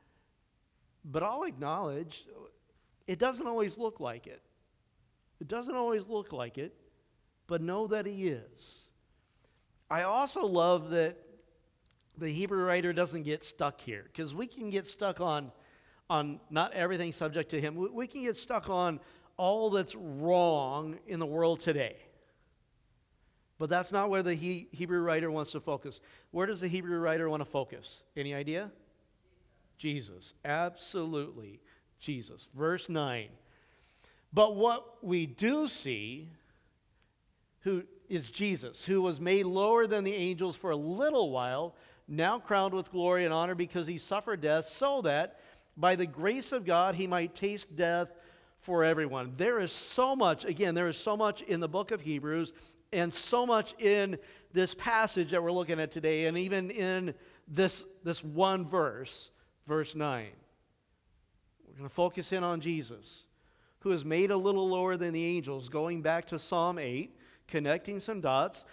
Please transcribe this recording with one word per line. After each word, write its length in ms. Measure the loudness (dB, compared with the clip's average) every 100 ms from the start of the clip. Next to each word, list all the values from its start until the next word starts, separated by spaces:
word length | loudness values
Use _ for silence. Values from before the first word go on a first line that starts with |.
| _ _ _ _ _ _ _ _ _ _
but 200 | -6 -2
I'll 180 | -2 -2
acknowledge 840 | -6 -6 -4 -4 -4 -6 -8 -14 -18 -20 -20 _ _ _ _ _ -8
it 100 | -2
doesn't 280 | 0 0 -4
always 280 | 0 -2 -2
look 220 | -6 -6
like 300 | -8 -8 -14
it. 140 | -20 _ _ _ _ _ _ _ _ _ _
It 80 | -8
doesn't 260 | -6 -4
always 320 | -2 0 0 -2
look 260 | -6 -6
like 240 | -6 -6 -6
it, 160 | -10 -12 _ _ _ _ _ _ -6
but 140 | -4
know 260 | -2 -2 -2
that 180 | -2 -4
he 220 | -2 -2
is. 320 | -2 -8 -20 -20 -20 _ _ _ _ _ _ _ _ _ _ _
I 120 | -2
also 440 | 0 0 0 -2 2
love 440 | 4 6 4 4
that 280 | 2 2 0 -18 -20 _ _ _ _ _ _ _ -8
the 80 | -6
Hebrew 360 | -2 -2 0
writer 280 | 4 4 2
doesn't 300 | 2 0 0
get 220 | -4 -4
stuck 360 | -6 -2 -2 -2
here, 300 | -10 -10 -10
'cause 220 | -8 -8
we 140 | -6 -8
can 220 | -8 -4
get 180 | -4 -4
stuck 320 | -4 -4 -2
on, 320 | 0 0 -4 -14 -20 -20 _ _ _
on 300 | 0 0 -6 -4
not 220 | 0 0
everything 400 | 0 0 0 -4
subject 380 | -4 -4 -2 -2
to 80 | -2
him. 160 | -2 -2
We, 120 | -6
we 160 | -4 -8
can 140 | -4
get 140 | -6 -6
stuck 320 | -4 -4 -2
on 300 | 0 0 -2 -10 -20 -20 0
all 340 | 2 2 2
that's 240 | 2 0
wrong 1040 | -6 -10 -4 4 6 6 4 0 -2 -6 -10 -8
in 140 | -6
the 60 | -2
world 340 | 2 2 2
today. 360 | 0 0 -2 -6 -20 _ _ _ _ _ _ _ _ _ _ _ _ _ _ _
But 120 | 0
that's 240 | 0 0
not 180 | 0 2
where 140 | 2
the 100 | 2
He-, 320 | 0 -2 -4 -8
Hebrew 260 | -8 -2 0
writer 320 | 2 2 0
wants 220 | -2 -4
to 80 | -6
focus. 400 | -4 -4 -6 -16 -20 -20 _
Where 140 | -2 -2
does 140 | -2
the 60 | -2
Hebrew 320 | -2 -2 0
writer 300 | 2 2 0
want 120 | -2
to 80 | -2
focus? 540 | -2 -2 -8 -16 -20 _ -8
Any 180 | -6
idea? 380 | -4 -4 -4 -6 -12 -20 _ _ _ _ _ _ _ _ _
Jesus. 580 | -4 -4 -8 -16 -18 -12
Absolutely 1160 | -4 0 0 -4 -8 -6 -4 -4 -6 -10 -16 -18 _ _ _ _
Jesus. 480 | -8 -6 -8 -18 -20
Verse 360 | -2 0 0 -2
nine. 420 | -2 0 -2 -6 -16 _ _ _ _ _ _ -20 _ _
But 240 | 6 6 6
what 480 | 2 2 -4 -12
we 200 | -2 0 0
do 420 | 0 2 2 0
see, 640 | -4 -4 -4 -6 -10 -14 -20 _ _ _ _ _ _ _ _ _ _ _ _
who 240 | -2 -2 -2 -16 _
is 200 | -6 -4
Jesus, 560 | -4 -2 -2 -4 -12
who 180 | 0 2
was 180 | 2 0
made 260 | 2 4 4
lower 400 | 2 4 6 4
than 160 | 2
the 120 | 0
angels 420 | 0 -2 0 -4 -2
for 160 | -2
a 40 | -2
little 540 | -2 0 2 2 2
while, 460 | 0 -2 -2 -6 -10 -20 -20 -8
now 280 | 0 2 2
crowned 340 | 2 2 4
with 180 | 0 -4
glory 360 | 0 2 4 4
and 80 |
honor 200 | 2 0
because 320 | 0 -2 -2 -4
he 120 | -6
suffered 420 | -2 -4 -2 -2
death, 300 | 4 2 2
so 320 | -2 0 2
that 380 | 2 2 0 -6 -20 -20 _ 2
by 180 | 4
the 120 | 4 2
grace 460 | 0 0 0 -2
of 120 | -4
God 300 | 2 4 4
he 120 | 2 0
might 280 | 0 0
taste 420 | -2 -4 -4 -8 0
death 320 | 2 2 -2 -6 -20 -20 _ _
for 220 | -2 4
everyone. 520 | 4 4 0 -2 -6 0
There 220 | 2 2
is 140 | 0
so 440 | -4 -6 2 2 6
much, 300 | 4 4 0
again, 280 | 0 2
there 140 | 2 0
is 80 | 0
so 220 | 0 2
much 240 | 2 0
in 180 | -2 -2
the 80 | 0
book 220 | -2 -2
of 100 | -4
Hebrews 540 | -2 -4 -2 -2 -2 -8 -20 -20 _
and 180 | 0 0
so 320 | -2 0 2
much 300 | 4 4 2 2
in 400 | 4 4 4 -2 -10 -20 -4
this 200 | 0 0
passage 580 | 0 2 4 4 2 0
that 100 | 2
we're 100 | 2
looking 260 | 0 0 -2
at 140 | -2
today, 320 | -2 0 2
and 140 | 2 0
even 320 | 0 -2 -2
in 440 | -2 0 0 -2 -6 -14 -20 -6
this, 380 | 2 2 2 -12 -10
this 220 | -6 -6
one 420 | -4 2 4 2 0
verse, 600 | 0 0 -2 -12 -14 -18 _ _ _ -4
verse 280 | -2 -2
nine. 380 | -4 -2 -2 -6 -14 _ _ _ _ _ _ _ _ _ _ _ _ -20
We're 100 | -14
gonna 140 | -10
focus 420 | 0 0 0 -4
in 100 | -2
on 200 | 0 -2
Jesus, 600 | -2 -4 -6 -14 -18 -20 _ _ _ _ _ _
who 120 | -2
is 100 | 0
made 280 | 2 2 4
a 60 | 4
little 300 | 4 2 2
lower 300 | 2 2 0
than 160 | 0
the 120 | 0
angels. 440 | 0 -2 -2 -6 -4
Going 320 | -2 -2 0
back 260 | 0 0 -2
to 100 | -8
Psalm 400 | -2 2 2 0
eight, 400 | -4 -4 -6 -12 -20 -20 -6
connecting 540 | -2 2 0 0 -8
some 220 | -6 -2
dots, 420 | 2 2 2 -2 -18